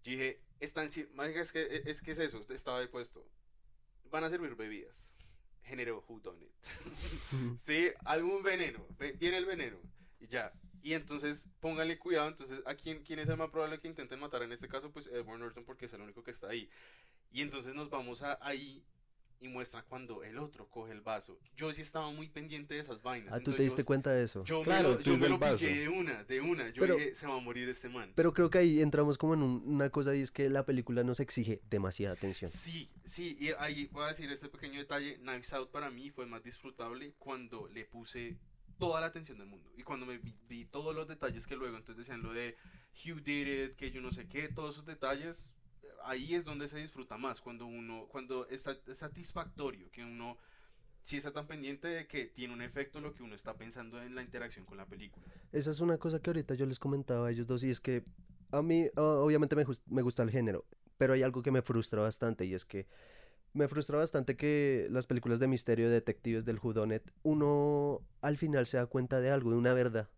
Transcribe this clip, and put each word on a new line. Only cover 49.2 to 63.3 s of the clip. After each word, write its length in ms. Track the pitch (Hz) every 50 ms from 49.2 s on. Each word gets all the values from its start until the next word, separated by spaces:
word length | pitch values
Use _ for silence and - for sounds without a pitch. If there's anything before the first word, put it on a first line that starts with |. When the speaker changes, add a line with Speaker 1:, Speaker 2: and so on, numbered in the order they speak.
| 170 - - 170 160 - - 165 143 135 120 95 90 87
Speaker 1:
que 120 | - 120 120
uno 340 | 117 120 117 117 120 120 - - - - - - - - - - - - -
sí 160 | - - 147
está 140 | 143 139 143 143
tan 140 | 147 147
pendiente 400 | 151 160 151 135 135 143 139 165
de 180 | 170 170 165 151
que 200 | - - 143 120
tiene 260 | - - - 123 123 120
un 80 | 120
efecto 400 | 120 120 123 139 143 139 - 151
lo 140 | 147 151 147
que 80 | - 123
uno 100 | 113 104
está 220 | 98 - 110 110
pensando 420 | - 113 113 113 127 117 113 123 123 120
en 100 | 123 127
la 80 | 127
interacción 440 | 127 120 120 123 120 117 - 104 92
con 120 | - 101
la 80 | 98 98
película. 400 | - 98 92 104 98 - - - - - - - -
Speaker 2:
Esa 200 | - 151 139 156
es 80 | 151 147
una 180 | 170 170 165
cosa 220 | 160 - 165 160 156
que 100 | - 170
ahorita 240 | 165 160 139 - 135
yo 140 | 127 139
les 100 | 135 131
comentaba 500 | - - 139 139 139 131 - 127 120 120
a 40 | 120
ellos 160 | 120 117 120
dos, 160 | 117 127 120 131
y 80 | 131
es 80 | 123 -
que 240 | - 135 127 120 - - - - - - - - - -
a 100 | - 147
mí, 240 | 156 165 165 170 165 - -
o-, 40 | 143 151 156 151 139 143
obviamente 320 | 151 151 151 151 143 151
me 100 | 151 147
jus-, 160 | 127 123 - -
me 160 | - - 131 123
gusta 180 | 127 127 -
el 80 | 120 110
género, 360 | 104 131 117 110 95 - - - - _ _ - _
pero 160 | _ 139 131 131
hay 100 | 135 131
algo 180 | 131 127 131
que 80 | 120 143
me 120 | 131 127 120
frustra 380 | - 120 117 110 - - 107 107
bastante, 420 | 110 - - 123 117 110 - 92
y 80 | 92 92
es 120 | 92 -
que 200 | - - 98 95 - - - - - - - - -